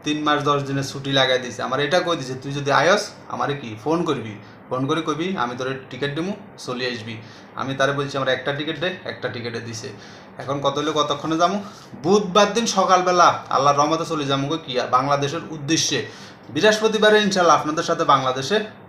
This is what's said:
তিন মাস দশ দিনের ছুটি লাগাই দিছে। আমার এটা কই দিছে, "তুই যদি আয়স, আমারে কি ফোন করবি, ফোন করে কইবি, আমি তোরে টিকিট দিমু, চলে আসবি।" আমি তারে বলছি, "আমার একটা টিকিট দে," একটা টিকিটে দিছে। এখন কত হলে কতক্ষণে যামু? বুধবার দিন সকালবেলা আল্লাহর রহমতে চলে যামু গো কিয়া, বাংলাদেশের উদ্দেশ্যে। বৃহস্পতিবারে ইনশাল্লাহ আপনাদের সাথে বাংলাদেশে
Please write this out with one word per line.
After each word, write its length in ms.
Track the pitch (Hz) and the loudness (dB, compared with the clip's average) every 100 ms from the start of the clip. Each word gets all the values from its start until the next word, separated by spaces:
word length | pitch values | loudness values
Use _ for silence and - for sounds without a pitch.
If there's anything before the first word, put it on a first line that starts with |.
তিন 200 | 147 151 | -4 -2
মাস 200 | 151 147 | 0 0
দশ 200 | 139 143 | 2 0
দিনের 200 | 135 139 | 0 -4
ছুটি 280 | 135 139 139 | -4 -6 -2
লাগাই 280 | 139 127 127 | 2 4 2
দিছে। 240 | 123 120 | -2 -6
আমার 160 | 120 127 | -4 -2
এটা 200 | 143 180 | 2 2
কই 180 | 170 165 | 2 -4
দিছে, 160 | 127 - | -4 -8
"তুই 80 | 139 | -6
যদি 200 | 139 139 | -6 0
আয়স, 380 | 135 151 202 - - - | 2 4 2 0 -12 -12
আমারে 240 | 117 127 | -6 -4
কি 220 | 143 120 107 | -4 -8 -8
ফোন 200 | 147 165 | -2 0
করবি, 360 | 165 127 110 101 - - - | 0 -2 -4 -12 -16 -20 -8
ফোন 180 | 127 135 | -2 2
করে 140 | 156 | 2
কইবি, 360 | 156 147 175 196 | 0 -2 -2 -2
আমি 180 | 120 123 | -4 -2
তোরে 220 | 131 135 - | -4 -4 -8
টিকিট 260 | 139 143 143 | -6 -4 -2
দিমু, 180 | 180 202 - - - | -4 -6 -12 -14 -8
চলে 220 | 123 127 | -4 -4
আসবি।" 300 | 120 110 110 - - - - | -6 -8 -12 -14 -20 -18 -8
আমি 200 | 120 135 | -6 0
তারে 160 | 135 | 0
বলছি, 260 | 139 139 139 | 0 -2 -2
"আমার 120 | 131 | 0
একটা 240 | 127 - | 0 -2
টিকিট 260 | 139 151 151 | -4 -4 -4
দে," 140 | 175 - - | -4 -6 -10
একটা 240 | - 123 | -8 -8
টিকিটে 300 | 113 117 113 | -6 -8 -8
দিছে। 300 | 110 113 117 104 - - - - | -10 -12 -12 -14 -18 -20 -20 -14
এখন 220 | 127 143 | -6 -2
কত 160 | 139 139 | 0 0
হলে 140 | 147 151 | -2 0
কতক্ষণে 420 | 143 131 160 160 | 0 -2 -2 2
যামু? 260 | 175 202 - - - - | 2 0 -6 -16 -18 -6
বুধবার 500 | 160 208 180 208 202 | 2 2 4 4 4
দিন 120 | 214 226 | 2 -2
সকালবেলা 760 | 190 185 185 180 180 160 131 - | 0 4 4 4 6 6 4 -2
আল্লাহর 280 | 123 139 143 | 2 4 4
রহমতে 280 | 151 160 160 | 2 2 -2
চলে 200 | 160 139 | -4 0
যামু 220 | 139 139 | 0 0
গো 100 | 156 | -4
কিয়া, 280 | 151 123 113 | -2 -4 2
বাংলাদেশের 540 | - 139 143 139 170 - | 2 2 0 0 -4 -8
উদ্দেশ্যে। 560 | 156 139 160 - 139 107 - - - - | -10 -2 0 0 -2 -6 -12 -18 -20 -8
বৃহস্পতিবারে 680 | 127 202 214 220 214 214 214 | 2 2 4 2 4 4 6
ইনশাল্লাহ 380 | 208 190 170 151 | 4 2 6 6
আপনাদের 260 | 151 156 | 4 -4
সাথে 200 | 165 165 | -2 0
বাংলাদেশে 560 | 156 139 131 127 131 208 214 - | 4 4 4 -2 0 -2 -2 -12